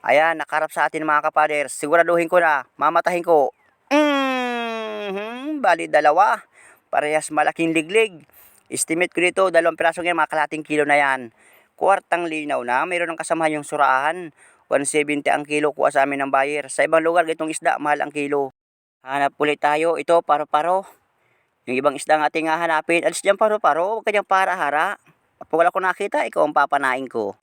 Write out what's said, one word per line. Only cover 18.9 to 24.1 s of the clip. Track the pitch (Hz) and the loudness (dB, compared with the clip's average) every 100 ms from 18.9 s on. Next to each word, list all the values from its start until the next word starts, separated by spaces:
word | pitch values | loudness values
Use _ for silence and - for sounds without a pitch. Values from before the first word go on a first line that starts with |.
| _ | _
Hanap | 131 139 139 _ | -8 -2 -2 _
ulit | 147 147 | -2 0
tayo. | 147 151 165 151 | 0 0 0 -2
Ito, | 143 170 | 2 2
paro-paro. | 165 147 151 151 160 190 196 _ _ _ _ _ _ _ - | 4 0 2 -2 0 -2 -4 _ _ _ _ _ _ _ -6
Yung | 127 | 0
ibang | 143 131 | 0 -2
isda | - 156 | 0 2
ang | 151 | 2
ating | 160 160 | -2 -2
hahanapin. | 160 170 156 - 170 160 | -2 0 -2 2 0 0
Alis | 170 185 | -2 -2
dyan, | 196 | 2
paro-paro. | 214 214 160 147 185 220 | 2 2 2 2 0 -2
Huwag | |
ka | 214 | -2